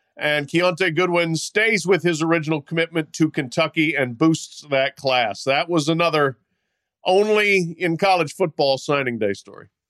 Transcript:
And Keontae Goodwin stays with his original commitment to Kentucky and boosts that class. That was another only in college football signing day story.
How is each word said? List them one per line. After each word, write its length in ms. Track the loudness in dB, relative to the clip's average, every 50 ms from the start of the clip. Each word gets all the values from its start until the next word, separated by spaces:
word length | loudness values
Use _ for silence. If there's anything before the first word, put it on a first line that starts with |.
| _ _ _
And 320 | -6 -4 -2 -2 -2 -2
Keontae 480 | -2 0 2 2 2 0 0 -2 0 0
Goodwin 400 | 0 0 0 0 0 0 0 -2
stays 500 | -4 -6 -4 -2 0 0 2 0 0 0
with 160 | 0 0 2
his 180 | 2 0 -2 0
original 400 | 0 0 0 0 0 -2 -4 -4
commitment 540 | -6 -4 -4 -4 -4 -2 -4 -6 -6 -6 -2
to 160 | -2 -2 0
Kentucky 640 | 0 -4 -6 -4 -2 -2 -2 0 0 0 0 0 0
and 240 | -2 -2 -4 -2 2
boosts 480 | 2 2 2 0 -4 -10 -18 -20 -8 -2
that 280 | 0 0 0 0 -4
class. 480 | -4 -2 0 0 2 0 0 -4 -4 -2
That 260 | 0 0 0 0 0
was 180 | 0 0 0 0
another 480 | 0 0 0 0 2 2 0 0 -2 -6 _ _ _ _ _ _ _ _ _ _ _ _ -2
only 680 | 2 2 2 4 4 2 2 2 2 2 2 0 -2 -4 -4
in 180 | -4 -2 -2
college 380 | 0 2 2 2 2 0 -2 -2
football 420 | -2 -4 -2 0 0 0 2 0 0
signing 400 | 0 -2 0 0 0 0 0 0
day 140 | -2 -2
story. 360 | -2 -6 -10 -18 -20 -20 -20 _ _ _ _